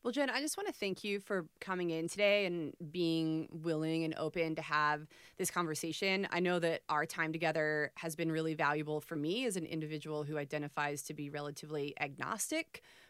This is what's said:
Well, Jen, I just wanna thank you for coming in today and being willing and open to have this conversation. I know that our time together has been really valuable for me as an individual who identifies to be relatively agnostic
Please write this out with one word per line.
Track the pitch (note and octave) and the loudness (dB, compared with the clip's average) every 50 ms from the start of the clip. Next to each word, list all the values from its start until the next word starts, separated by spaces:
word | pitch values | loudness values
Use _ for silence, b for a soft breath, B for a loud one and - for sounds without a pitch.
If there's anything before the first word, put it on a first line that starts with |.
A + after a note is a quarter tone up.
| _ | _
Well, | A#3 | 0
Jen, | A3+ C4+ C#4+ C4 | 2 2 2 2
I | A3+ C4 | 2 0
just | C#4+ D#4 - | 0 -2 -2
wanna | - G4+ G#4 | -2 -4 -4
thank | - - - G3 F#3 - - | -4 -2 -2 -2 -2 -2 -2
you | G#3 G3+ G3+ | -2 -2 -2
for | G3 - G#3 F#3+ D#3+ - _ _ | -2 -2 -2 -2 -2 -4 _ _
coming | - - F#3+ F3+ F3+ E3+ | -6 -4 -2 0 0 0
in | D#3+ D#3+ E3 E3+ | 0 0 -2 -2
today | - F#3+ G#3 G3+ G3+ G#3 G3+ | 2 4 6 6 6 6 4
and | F#3 F3 E3+ D#3+ C#3+ - _ F3 D3+ | 2 0 -2 -2 -4 -6 _ -12 -8
being | D3+ F3+ F3 E3 E3 D#3+ D#3+ D#3+ D#3 D#3+ D#3+ - | -2 0 2 4 4 4 2 2 2 0 -2 -4
willing | - E3+ D#3 E3 D#3+ D#3 D#3 D#3+ D#3+ E3 E3 | -8 -6 -2 0 0 2 2 2 0 0 0
and | D#3+ D#3+ - | 0 -2 -2
open | - D#3 - F3+ E3 D#3+ D#3+ | -2 -2 0 0 0 0 0
to | D#3+ | -2
have | D#3 D3+ D3+ D3+ D3+ D3 D3+ D3+ D3+ - b b b b b b | -2 0 2 4 4 4 2 2 -2 -12 b b b b b b
this | F#3+ F3 | -4 0
conversation. | - F3 F3 D#3+ D#3 D3 - E3 D#3+ - - G3 F#3+ G3 G3 - | 0 0 0 0 0 -2 -2 -4 -2 0 2 2 4 2 2 2
I | - F3 | 2 2
know | F3+ F3+ F3+ F3 | 4 4 4 4
that | E3 E3 E3 - _ _ | 4 2 2 2 _ _
our | D#3+ D3+ D#3 D#3+ | 0 0 0 0
time | - - E3 D#3+ D#3+ | 0 -2 -2 0 0
together | E3 E3+ D#3+ D#3+ E3 D3+ D3+ D3+ D3+ D3 C#3 _ | 2 2 2 4 4 2 4 4 2 2 0 _
has | - - E3 D#3+ | -6 -6 -6 -2
been | D#3+ E3+ E3 | 0 0 2
really | D#3+ D#3+ D#3+ D#3+ D#3+ | 2 2 0 0 0
valuable | D3+ D#3+ C#3+ D3 D#3 D3+ D3 D3+ D3+ | 2 2 2 2 2 0 -2 -2 -4
for | D3 - E3+ | -4 -4 -4
me | D3+ C#3+ D#3 F#3 A#3+ C4 | -2 0 0 0 0 0
as | A#3+ F#3+ F#3 | 0 -2 -2
an | D#3+ | -4
individual | - - D#3+ D#3 D3+ D#3 D3+ C#3+ D#3 D#3 D3+ D3+ | -2 -4 -4 -4 -4 -6 -6 -6 -4 -4 -4 -4
who | D3 D#3 D3+ | -2 -2 -4
identifies | C#3+ C#3 - D3+ D3 C#3+ - - D3 D3 D3 D3 - | -4 -2 -4 -4 -4 -4 -2 -2 -2 -2 -2 -4 -6
to | - D#3 | -8 -8
be | D3+ D3 C#3+ | -6 -6 -6
relatively | C#3+ D3 D3 D3 D3 - - D3+ D3+ D3+ C#3+ D3 - - | -6 -6 -6 -6 -8 -10 -10 -6 -4 -4 -4 -4 -4 -4
agnostic | D3+ C#3+ C#3 - B2+ - G#3+ G#3 - - D#4 D#4+ D#4+ _ _ - b b b b b b | -6 -6 -4 -6 -4 -4 -2 -4 -2 -2 -2 -2 -2 _ _ -20 b b b b b b